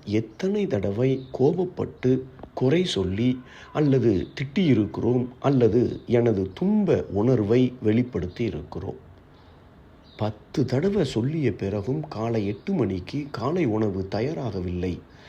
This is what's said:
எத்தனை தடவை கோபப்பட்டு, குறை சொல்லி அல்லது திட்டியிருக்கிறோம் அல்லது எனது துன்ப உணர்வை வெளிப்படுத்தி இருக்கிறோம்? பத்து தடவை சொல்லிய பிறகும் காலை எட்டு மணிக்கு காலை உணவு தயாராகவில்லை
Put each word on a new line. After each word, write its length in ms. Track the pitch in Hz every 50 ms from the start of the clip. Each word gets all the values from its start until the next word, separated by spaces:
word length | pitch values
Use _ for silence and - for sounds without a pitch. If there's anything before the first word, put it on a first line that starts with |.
| -
எத்தனை 600 | - 101 110 110 - - - 190 190 208 208 196
தடவை 540 | 156 - 104 92 101 98 113 127 135 135 135 - -
கோபப்பட்டு, 880 | - - 127 151 180 180 175 - - - - - - - - 127 127 127 - - - - - - -
குறை 300 | - 127 131 151 180 185
சொல்லி 560 | 180 - 98 92 90 92 104 120 127 127 - - - - - - -
அல்லது 540 | - 143 156 143 127 131 110 117 101 87 - - -
திட்டியிருக்கிறோம் 920 | - 139 135 - 214 185 151 123 107 104 - - - - 113 123 127 123 - - -
அல்லது 640 | - 135 147 127 120 107 95 123 113 - - - -
எனது 440 | - 117 120 117 117 107 95 95 92 -
துன்ப 500 | - 180 196 214 214 202 165 135 92 - -
உணர்வை 640 | 95 98 107 123 131 110 104 98 117 127 127 123 127 -
வெளிப்படுத்தி 600 | 113 107 107 117 123 123 - 92 - 87 - - 120
இருக்கிறோம்? 520 | 107 73 73 80 - - - - - 60 - - - - - - - - - - - - - - - - - - - - - - - -
பத்து 480 | - 107 107 107 - - - - - 127
தடவை 400 | - 123 135 165 196 202 208 156
சொல்லிய 480 | - - 107 117 135 160 165 143 117
பிறகும் 560 | - - 98 98 98 104 95 123 135 160 151 -
காலை 380 | - 107 110 117 117 113 101
எட்டு 260 | 98 110 - - -
மணிக்கு 540 | 196 170 117 95 92 90 - - - 143 147 143
காலை 340 | - - 113 135 170 185 165
உணவு 420 | 117 107 110 110 104 92 95 92 92
தயாராகவில்லை 880 | 101 101 113 143 165 - 143 110 95 95 87 90 87 87 87 92 85 - - - - - -